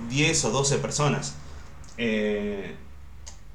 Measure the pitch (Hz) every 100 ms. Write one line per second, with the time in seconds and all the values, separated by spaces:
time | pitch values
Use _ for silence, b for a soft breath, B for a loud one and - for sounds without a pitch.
0 | 117 135 156 156 117 127 139 120 107 -
1 | 147 107 - - B B B - - -
2 | 117 107 107 104 104 101 95 131 - -
3 | - - - - -